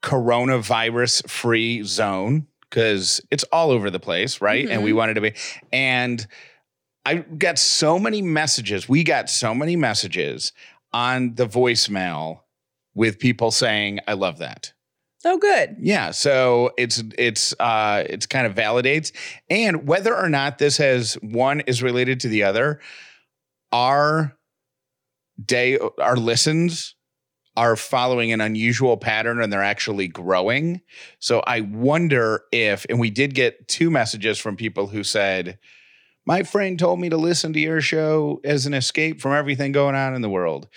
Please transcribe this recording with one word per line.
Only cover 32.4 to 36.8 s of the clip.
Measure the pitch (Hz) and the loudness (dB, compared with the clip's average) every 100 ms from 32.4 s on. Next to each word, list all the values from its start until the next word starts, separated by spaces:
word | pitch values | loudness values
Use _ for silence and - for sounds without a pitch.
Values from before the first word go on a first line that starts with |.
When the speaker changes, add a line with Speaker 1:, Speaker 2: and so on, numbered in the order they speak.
| _ | _
Speaker 1:
if, | 120 107 101 - | 0 2 0 -2
and | 117 | 0
we | 117 | 0
did | 104 143 | 0 0
get | 135 123 - - | 2 0 -2 -8
two | - 165 | 0 2
messages | 151 110 110 107 101 | 2 0 -2 -2 -2
from | 110 98 | -4 -6
people | 113 92 98 | -6 -4 -4
who | 107 | -4
said, | 98 110 98 92 87 92 _ - _ _ _ _ - | -2 0 0 0 -4 -12 _ -20 _ _ _ _ -2
"My | 175 | -2
friend | 190 208 196 | 0 -2 -2
told | 180 | 0